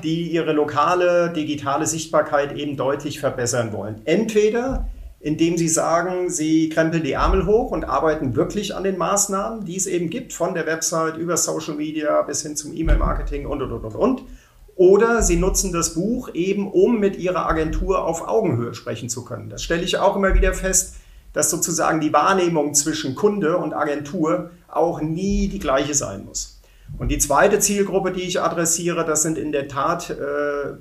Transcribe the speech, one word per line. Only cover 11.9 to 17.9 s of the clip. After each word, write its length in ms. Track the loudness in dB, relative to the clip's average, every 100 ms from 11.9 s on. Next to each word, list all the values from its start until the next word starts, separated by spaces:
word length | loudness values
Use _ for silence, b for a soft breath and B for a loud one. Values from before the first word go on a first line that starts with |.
| -4 0 0
bis 180 | 0 -4
hin 140 | -6 -8
zum 200 | -8 -2
E-Mail-Marketing 680 | 2 2 2 -2 -4 -6 -6
und, 160 | -6
und, 100 | -6
und, 120 | -6
und, 100 | -8 0
und. 280 | 0 0 B B B B -6 4
Oder 460 | 8 8 6 4
sie 140 | 2 2
nutzen 360 | 2 0 0
das 220 | 0 -2
Buch 400 | 0 -2 -2 -4
eben, 340 | -2 0 0 0
um 280 | 4 4 4
mit 180 | 2 0
ihrer 280 | -2 0 0
Agentur 580 | 0 0 0 0